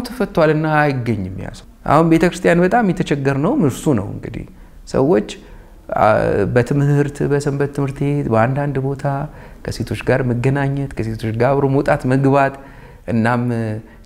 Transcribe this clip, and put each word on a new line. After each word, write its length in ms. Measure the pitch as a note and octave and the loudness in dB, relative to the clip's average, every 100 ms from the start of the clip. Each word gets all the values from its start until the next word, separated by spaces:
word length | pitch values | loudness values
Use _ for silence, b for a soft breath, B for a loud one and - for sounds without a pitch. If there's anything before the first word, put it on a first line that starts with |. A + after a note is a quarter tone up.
ተፈቷልና 640 | A#3+ - G3 F#3 D#3 D#3 D#3 D3+ | 0 -4 -4 2 2 2 0 2
አይገኝም 640 | D3 C3+ A#2 G2+ F#2 F#2+ | 2 0 -2 -4 -4 -8
ያ 120 | F#2+ | -12
ሰው። 160 | - - - - | -14 -20 -8 2
አሁን 200 | D3 E3 | 4 6
ቤተክርስቲያን 520 | D#3+ F3+ E3+ - E3+ | 4 2 2 2 4
በጣም 240 | F3+ A#3 G3+ | 4 2 2
የተቸገርነውም 760 | E3 - C#3+ C#3 C3+ E3 D4+ | 0 -2 -2 0 0 0 2
እርሱ 200 | D3+ - E3 | 0 0 0
ነው። 140 | A#2+ G2+ | 0 -2
እንግዲህ 380 | G#2 - - - b b b - | -8 -10 -12 -14 b b b -4
ሰዎች፣ 420 | - C3+ G#3 G#3 - B B B B - - | 0 2 2 0 -8 B B B B -6 2
አ፣ 120 | G#2+ A2 A2 G2+ G2 | 4 4 2 0 2
በትምህርት፣ 680 | A#2+ A#2+ C#3+ C#3+ C#3+ D3 - C#3+ | 2 2 2 2 2 0 -2 0
በሰንበት 440 | C#3+ D3 C#3 C#3 | 0 0 -2 -2
ትምህርት 260 | C#3+ C#3 C3 | -2 -4 -2
ቤት፣ 280 | C#3+ C#3+ C#3 | -2 -2 0
በአንዳንድ 480 | A2 A#2 C3+ C#3+ C3+ | 2 2 0 -2 -2
ቦታ 260 | C3+ C#3 C#3+ C#3 D3 B B B | -4 -4 -4 -4 -6 B B B
ከሴቶች 400 | - - A2 A2 | -8 -6 -6 -4
ጋር 160 | - B2+ | 0 0
መገናኘት፣ 680 | B2+ A#2+ C3 C#3 C#3 C#3 C#3 | 0 0 0 0 -2 -4 -6
ከሴቶች 420 | - A2 A2 A2 A2+ | -6 -6 -6 -4 0
ጋር 140 | B2 | 2
አብሮ 160 | C#3 C#3 | 2 2
መውጣት 320 | C#3 C#3 D3 C3 | 2 2 0 0
መግባት፣ 460 | C3+ C3+ C#3 C#3 - B B B B - | 2 4 4 2 -2 B B B B -4
እናም 360 | A2+ A2+ A#2+ B2 A#2 A2+ G#2+ B B | 0 2 0 -2 -4 -4 -6 B B